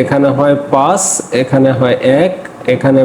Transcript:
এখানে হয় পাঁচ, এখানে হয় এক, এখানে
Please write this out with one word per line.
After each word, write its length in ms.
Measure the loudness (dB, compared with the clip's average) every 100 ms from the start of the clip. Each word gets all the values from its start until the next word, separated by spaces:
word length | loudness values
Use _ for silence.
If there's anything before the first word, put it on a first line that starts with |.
এখানে 240 | 2 0 0 2
হয় 180 | 0 0 0
পাঁচ, 280 | 0 2 0 -2 -6 -4 -4
এখানে 280 | 0 2 2 2
হয় 200 | 0 0 2 2
এক, 100 | 0 -4 -12 -10 -4
এখানে 260 | -2 2 2